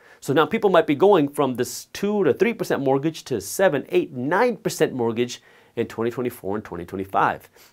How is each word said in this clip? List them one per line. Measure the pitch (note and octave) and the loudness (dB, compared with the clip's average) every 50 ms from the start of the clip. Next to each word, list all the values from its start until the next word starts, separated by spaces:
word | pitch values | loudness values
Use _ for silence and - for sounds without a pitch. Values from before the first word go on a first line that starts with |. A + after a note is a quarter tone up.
| _ - - _ | _ -20 -20 _
So | - - C3+ | -6 0 2
now | D#3 D3+ | 2 2
people | D3+ - A3+ G#3+ G3+ | 2 0 0 2 4
might | F#3 E3+ D#3 | 4 4 4
be | D#3 C#3+ | 4 2
going | C3 F#3 G3+ G3+ F3 C#3+ C#3+ | 4 4 6 6 6 4 2
from | - - C#3+ C3 B2+ | 0 0 0 0 0
this | A2+ B2 - - - - | -2 -4 -6 -6 -10 -14
two | - - - - G3+ G#3 G#3 F#3+ | -14 -8 -4 -2 -2 0 2 2
to | D3 A#2 | 2 2
three | - F#3+ A#3 A3+ | 4 2 2 2
percent | - F3 - D#3 B2 C#3 | 0 -4 -2 -2 0 0
mortgage | C3+ C3+ C#3 C#3 E3 D#3 - - | 0 0 0 0 -4 -6 -8 -8
to | - C#3 G#2 | -6 -6 -6
seven, | F#2 - - - G3 F#3+ D3 C3+ - - | -6 -6 0 2 2 2 2 0 -2 -2
eight, | - F3+ D#3+ - C#3+ | 0 0 0 0 -4
nine | B2+ B2 C#3 F3 F#3+ B3 B3 A3+ | -6 -4 0 0 2 2 2 0
percent | - - F3+ - - E3 C#3+ - | -2 -4 -6 -2 0 -2 -2 0
mortgage | C3 A#2 A#2 A2+ A2+ B2 B2 - - _ _ _ _ _ _ _ | -2 -2 -2 0 -2 -2 -4 -4 -10 _ _ _ _ _ _ _
in | - A2+ | -6 -6
twenty | - - - A2+ A#2 | -4 -4 -4 -4 -4
twenty-four | A#2 - B2 B2 A#2+ - - F#2+ G2 | -4 -4 -4 -6 -6 -6 -6 -6 -6
and | A2 G#2+ | -6 -6
twenty | - F2 F2 E2+ | -8 -10 -10 -10
twenty-five. | - - F#2+ F#2+ F#2+ - G2 D#3 B2 F2+ D2 - - _ _ - - | -8 -8 -8 -8 -4 -2 0 0 0 -2 -4 -10 -18 _ _ -20 -20